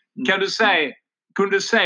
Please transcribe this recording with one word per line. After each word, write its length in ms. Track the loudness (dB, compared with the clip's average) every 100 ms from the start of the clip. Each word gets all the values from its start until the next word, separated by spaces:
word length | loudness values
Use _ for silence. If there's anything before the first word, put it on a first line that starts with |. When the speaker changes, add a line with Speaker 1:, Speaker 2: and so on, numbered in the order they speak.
| _ -6
Speaker 1:
Mm. 100 | -2
Speaker 2:
Kan 140 | 0
du 60 | -2
se, 460 | 0 2 2 0 -6 _ _ _ -4
kunde 180 | 0 0
du 40 |
se 160 | 0 0